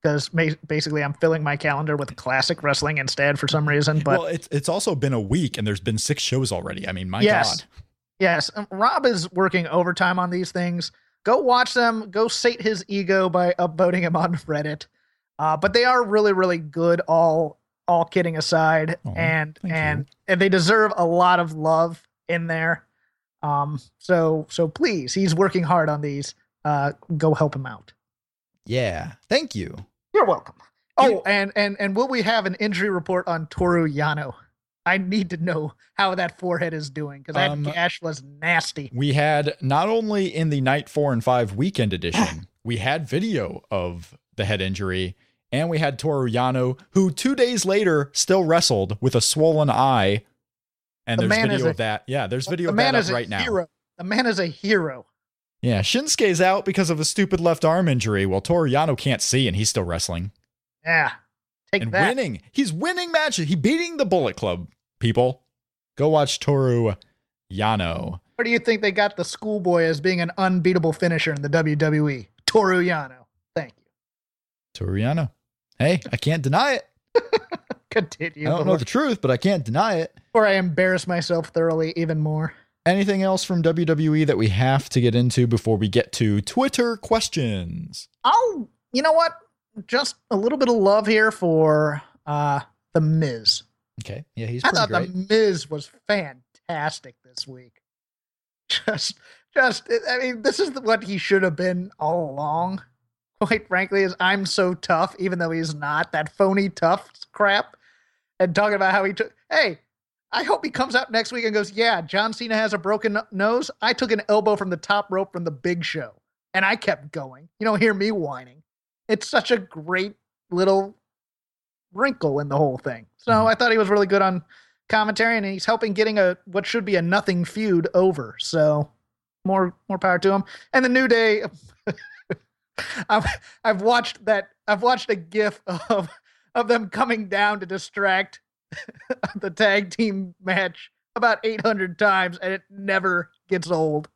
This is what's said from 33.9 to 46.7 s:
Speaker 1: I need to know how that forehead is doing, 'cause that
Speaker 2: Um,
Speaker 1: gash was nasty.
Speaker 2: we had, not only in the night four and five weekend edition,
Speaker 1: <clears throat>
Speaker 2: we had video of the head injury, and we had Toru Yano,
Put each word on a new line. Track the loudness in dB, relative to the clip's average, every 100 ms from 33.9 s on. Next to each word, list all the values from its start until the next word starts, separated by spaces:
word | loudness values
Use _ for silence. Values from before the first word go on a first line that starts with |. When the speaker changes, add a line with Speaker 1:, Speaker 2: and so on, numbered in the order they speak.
| 0 -2 -2 -8 -14 _ _ _ _ 0
Speaker 1:
I | 0
need | 0 -2 -2
to | -4
know | -4 -4 -6 -12 _ -2
how | 0 0
that | -4 -4
forehead | -4 -2 -4
is | -6 -10
doing, | -10 -10 -12
'cause | -8 -2
that | -2
Speaker 2:
Um, | -2
Speaker 1:
gash | -4 -2 -2 -2
was | -8 -10
nasty. | -14 -8 0 0 0 -8 -8
Speaker 2:
we | -2 0
had, | 2 2 2 0 -4
not | 0 0 2
only | 0 0 -2 -2
in | -2 0
the | 0
night | 0 0 -2
four | -2 0
and | 0
five | 2 0 0 -2
weekend | -2 0 -2
edition, | 0 -2 0 -2 -2 -16 _
Speaker 1:
<clears throat> |
Speaker 2:
we | -6 -4
had | -2 -2 -2
video | -4 -2 -2 -4 -8 _
of | -4 -4 -8 -14 -20 _ -6
the | -2
head | 0
injury, | -2 -4 -4 -2 -4 -8 _ _ _
and | -4 -2
we | 0
had | -2 -2
Toru | -2 0 0
Yano, | 0 0 0 -2